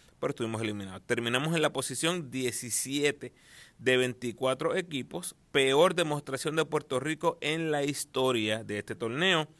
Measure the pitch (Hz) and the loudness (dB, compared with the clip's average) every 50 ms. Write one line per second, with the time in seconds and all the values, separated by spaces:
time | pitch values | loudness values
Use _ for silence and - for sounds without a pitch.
0 | - - _ _ - 143 143 - 117 113 113 110 113 107 104 101 98 95 92 95 | -20 -20 _ _ -4 -4 -2 -2 -4 -4 -2 -2 -2 -2 -4 -4 -8 -10 -12 -14
1 | - - 120 117 117 117 123 131 151 160 170 160 151 147 - 139 - - 127 - | -6 -4 -2 -2 0 0 0 0 0 0 0 0 0 0 0 -2 -4 -4 -4 -2
2 | 160 165 180 180 147 123 123 131 127 120 113 - 127 117 - - - 131 139 143 | -2 -2 -2 -2 -6 -6 -6 -4 -4 -2 -4 -4 -4 -2 -2 -2 -2 -2 -2 0
3 | 143 147 139 - 127 123 - _ - - - - - - _ - 113 127 127 127 | 0 0 0 -2 -8 -14 -14 _ -20 -20 -20 -20 -20 -20 _ -2 2 4 4 6
4 | 127 123 120 - 123 120 101 - 131 131 131 120 156 165 156 190 180 175 151 131 | 4 2 0 -4 -6 -8 -4 -2 0 0 0 0 0 0 0 -2 -2 -4 -6 -6
5 | 123 - - 180 - - - _ _ _ - 143 135 135 135 147 170 185 170 175 | -6 -6 -8 -8 -8 -10 -12 _ _ _ 2 4 4 6 6 8 6 6 6 2
6 | 165 151 147 147 143 - 135 127 - 156 156 160 151 - 151 151 - - 135 123 | 0 0 -2 -4 -4 -6 -6 -4 -4 -2 0 0 0 0 -2 -4 -2 -2 -2 -2
7 | 135 156 156 147 175 165 160 - - 147 156 165 165 156 151 143 143 147 135 - | 0 -2 -4 0 0 -2 -2 0 -2 -2 -2 0 0 0 0 0 0 0 -2 -4
8 | - - - 127 131 131 123 113 107 107 107 113 107 101 104 104 - - 110 - | -6 -4 0 2 2 4 4 2 2 0 0 -2 -2 -4 -6 -6 -4 -6 -6 -6
9 | 120 113 120 147 180 190 180 156 156 - - _ | -4 -4 -2 0 2 2 4 2 0 -2 -8 _